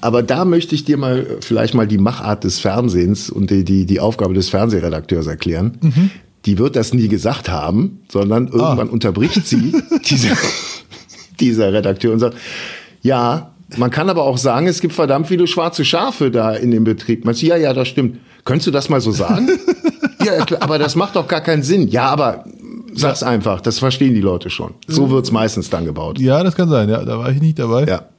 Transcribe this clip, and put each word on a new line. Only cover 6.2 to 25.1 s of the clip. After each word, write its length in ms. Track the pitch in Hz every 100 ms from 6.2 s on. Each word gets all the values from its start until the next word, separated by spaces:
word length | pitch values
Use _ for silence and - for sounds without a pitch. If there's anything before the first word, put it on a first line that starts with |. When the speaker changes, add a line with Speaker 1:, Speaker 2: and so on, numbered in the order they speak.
| - _ -
Speaker 1:
Die 120 | 95
wird 180 | 120 117
das 180 | 110
nie 140 | 127 110
gesagt 420 | 101 80 - -
haben, 500 | 85 76 98 190 - -
sondern 380 | 101 101 110 127
Speaker 2:
Ah. 20 |
Speaker 1:
irgendwann 360 | 117 123 127 113
unterbricht 560 | 117 113 95 139 - 160
sie 260 | - - 311 -
Speaker 2:
<laughs> 140 | 330 -
Speaker 1:
dieser, 260 | 135 120 - - - - - - - - - - -
dieser 320 | 127 110 101
Redakteur 400 | 101 98 95 117
und 60 | 113
sagt, 180 | 120 113 - - - - - _
"Ja, 480 | 127 131 120 147 - - - -
man 140 | 123
kann 180 | 131 175
aber 140 | 170
auch 140 | 147 123
sagen, 300 | 131 120 175
es 120 | 165
gibt 120 | 170
verdammt 340 | - 151 135 160
viele 200 | 180 170
schwarze 380 | - 170 170 139
Schafe 460 | 165 214 - 139
da 220 | 120 110
in 180 | 110 120
dem 120 | 117
Betrieb." 420 | 110 107 - 117 110
Man 80 |
sagt, 100 | 117 160
"Ja, 100 | 170
ja, 160 | 151
das 140 | 131 127
stimmt. 300 | - 127 - - - -
Könntest 220 | 135 170
du 40 |
das 180 | 139 135
mal 120 | 143
so 100 | 110
sagen?" 380 | 98 95 196 254 370 - - 330
Speaker 2:
<laughs> 380 | - 302 - 214
Speaker 1:
"Ja, 100 | 190
ja, 100 | -
klar, 160 | 165
aber 160 | 143 151
das 160 | 147 156
macht 200 | 196 196
doch 120 | 143
gar 140 | 170
keinen 220 | 160 156
Sinn." 240 | 131 190 131
"Ja, 160 | 110 131
aber 380 | 147 131 98 - - - - -
sag's 280 | - 147 127
Speaker 2:
Ja. 60 | -
Speaker 1:
einfach, 320 | 117 104 92
das 180 | - 110
verstehen 340 | 131 131 139
die 80 | 117
Leute 280 | 95 90 -
schon." 240 | - 82 - -
So 200 | 160
Speaker 2:
Äh. 20 | 135